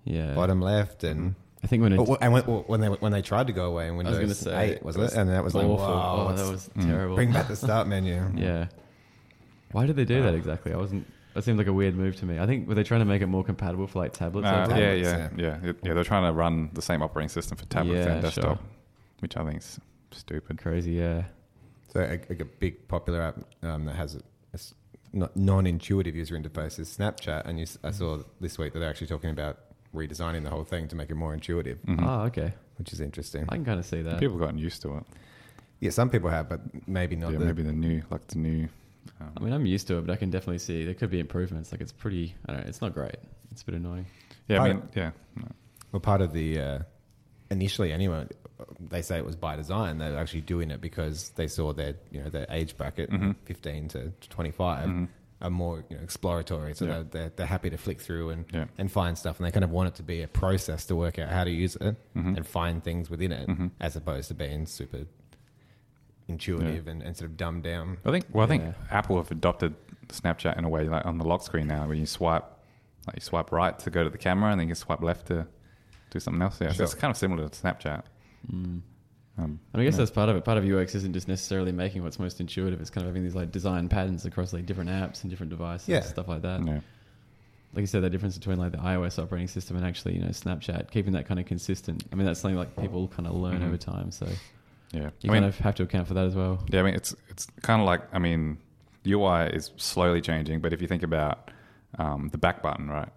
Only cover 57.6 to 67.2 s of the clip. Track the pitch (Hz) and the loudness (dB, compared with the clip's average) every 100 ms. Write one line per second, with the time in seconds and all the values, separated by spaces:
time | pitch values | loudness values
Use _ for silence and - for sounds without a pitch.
57.6 | 90 78 - - - 82 82 82 82 85 | -2 -4 -6 -6 -6 -4 -4 -6 -6 -4
58.6 | 78 - 95 104 87 85 85 78 87 101 | -6 -4 -2 0 0 0 -4 -2 0 2
59.6 | 90 85 92 - 80 85 78 - 92 95 | 2 2 0 -2 -8 -6 -2 2 4 2
60.6 | - 80 - 85 85 85 78 92 90 85 | 0 -6 -2 0 0 -2 -2 0 2 2
61.6 | 90 - 104 117 - - 90 92 78 85 | 0 0 -2 -2 -6 -4 0 -2 -2 -2
62.6 | 85 82 85 85 80 82 92 78 - 78 | 0 0 -2 -4 -4 -2 -2 -2 -2 -2
63.6 | 90 - 82 78 78 69 67 76 71 73 | -2 -2 -6 -4 -4 -4 -6 -6 -6 -4
64.6 | 78 - 67 69 76 _ - - - _ | -6 -8 -10 -10 -12 _ -20 -20 -20 _
65.6 | _ _ _ _ _ _ - 82 - 85 | _ _ _ _ _ _ -10 -8 -2 0
66.6 | 82 80 78 80 82 87 | 0 -2 -6 -8 -8 -8